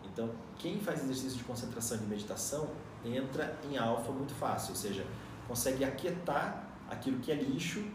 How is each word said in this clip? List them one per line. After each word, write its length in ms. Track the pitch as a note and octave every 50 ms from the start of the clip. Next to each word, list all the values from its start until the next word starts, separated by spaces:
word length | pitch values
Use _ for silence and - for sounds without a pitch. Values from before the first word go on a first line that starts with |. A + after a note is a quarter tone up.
| -
Então, 260 | G2+ - A#2 A2+ A2+ A#2 - - - - -
quem 220 | - E3 G3 -
faz 200 | - E3+ D#3 D3+
exercício 360 | C#3 C3 B2+ - B2+ C3 A#2 A#2+
de 80 | -
concentração 520 | - B2 A#2 A#2+ A2+ A2+ A#2 A2+ - A#2+ G#2+
e 40 |
de 60 | G#2 G#2
meditação 640 | G#2 G2+ G#2 - G2 - - - C#3 D3+ D#3 - - - - - - - -
entra 520 | A#2 A#2+ C3 C3+ - - D3+ D3+ - - - - C#3+
em 80 | C#3 B2+
alfa 340 | A2+ A2+ A#2 A#2 - B2+
muito 220 | C3 C3 C#3 - -
fácil, 380 | - C#3+ B2 A2 G#2+ - -
ou 40 | -
seja, 300 | - - G#2 F#2+ G2 F#2+ F#2 - - - - - - - -
consegue 380 | B2 A2+ - C3+ B2+ B2+ C3+
aquietar 840 | C3 - - - F3+ F3 - - - C#3+ D3 - - - - - - - - - -
aquilo 300 | - A#2 - C3 C3 A#2
que 120 | - -
é 40 | D3+
lixo 500 | D3 C#3 C3+ C3+ - - - - G#3+ G#3 G#3 -